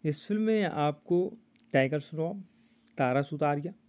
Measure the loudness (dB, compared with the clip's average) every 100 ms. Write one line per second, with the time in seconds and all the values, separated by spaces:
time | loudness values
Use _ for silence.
0 | -2 -4 -4 -2 2 2 0 0 -2 -2
1 | 0 0 0 -6 _ _ _ 2 2 0
2 | -6 -6 -4 -6 -14 -20 -20 _ _ 0
3 | 2 2 -2 0 0 0 -4 -12